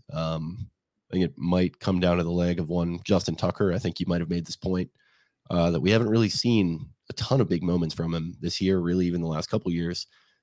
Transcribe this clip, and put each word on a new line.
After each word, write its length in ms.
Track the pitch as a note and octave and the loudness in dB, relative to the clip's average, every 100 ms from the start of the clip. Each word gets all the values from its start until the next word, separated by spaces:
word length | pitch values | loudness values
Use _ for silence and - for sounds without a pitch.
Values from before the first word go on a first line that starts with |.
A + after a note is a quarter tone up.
| - | -10
Um, 580 | D2 D#2+ D#2+ D#2 G2+ - _ _ _ _ | -6 -4 -4 -6 -10 -14 _ _ _ _
I 40 | |
think 120 | F#2 F2 | -2 -2
it 120 | - | -2
might 420 | F2 F2+ F2+ - | 0 2 2 0
come 200 | - F#2 | -2 2
down 180 | F2+ F2 | 4 2
to 60 | |
the 80 | E2 | 2
leg 280 | F2 F2 F2 | 0 0 0
of 100 | D#2+ | -2
one 300 | F2 E2+ E2+ | -2 -2 -4
Justin 320 | - F#2+ - D#2+ | 0 0 0 -2
Tucker. 360 | F2+ - G2+ | -2 0 0
I 60 | E2+ | 0
think 200 | F2 - | -2 -4
you 60 | F2 | -2
might 140 | E2+ | -2
have 80 | E2 | -2
made 160 | F2 D#2+ | -4 -6
this 100 | - | -8
point, 340 | F#2 F#2 E2+ _ _ _ _ _ - | -4 -4 -4 _ _ _ _ _ -4
uh, 220 | F2 E2+ | 2 2
that 100 | E2 | 2
we 100 | F2+ | 4
haven't 180 | A2+ A2+ | 4 4
really 200 | A2+ G#2+ | 4 2
seen 600 | - A#2 A2+ F2+ E2 D2 - - | 2 2 4 2 -2 -8 -16 -16
a 40 | |
ton 280 | - - C3+ | -8 0 2
of 80 | G#2+ | 2
big 140 | F2 | 0
moments 300 | F2+ F2 D#2+ | 0 0 0
from 200 | - E2 | -2 -4
him 220 | E2 D#2+ - | -4 -6 -6
this 180 | E2+ - | -6 -2
year, 200 | F#2 F#2 | 0 2
really 260 | E2+ F2+ F2+ | 2 2 2
even 160 | F2 | 0
the 60 | E2 | -2
last 220 | D#2 - | -4 -2
couple 220 | G#2+ F2+ | -4 -2
years. 360 | E2+ E2+ F2 - _ _ _ | -2 -4 -6 -10 _ _ _